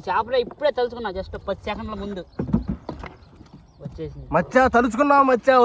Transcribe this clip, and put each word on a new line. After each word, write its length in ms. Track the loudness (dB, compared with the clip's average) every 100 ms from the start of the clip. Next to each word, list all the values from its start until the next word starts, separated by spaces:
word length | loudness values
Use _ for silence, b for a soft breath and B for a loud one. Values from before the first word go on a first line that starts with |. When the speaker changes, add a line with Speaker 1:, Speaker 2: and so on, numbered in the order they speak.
| -4
Speaker 1:
చేపలో 320 | -2 0 0 -2
ఇప్పుడే 260 | -2 -2 0
తలుచుకున్నా, 320 | -2 -4 -8 -8
just 160 | -10 -10 -8
పది 140 | -8 -6
సెకండ్ల 280 | -8 -8 -10
ముందు 200 | -10 -10 -12 -10 -2 -2 -2 -10 -10 -14 -14 -18 -20 -20 -20 -20 -20 -16
వచ్చేసింది. 440 | -16 -12 -12 -12 -2 -2
Speaker 2:
మచ్చా, 260 | 2 4 4 4
తలుచుకున్నావా 480 | 2 2 4 4 4
మచ్చా? 240 | 2 4 6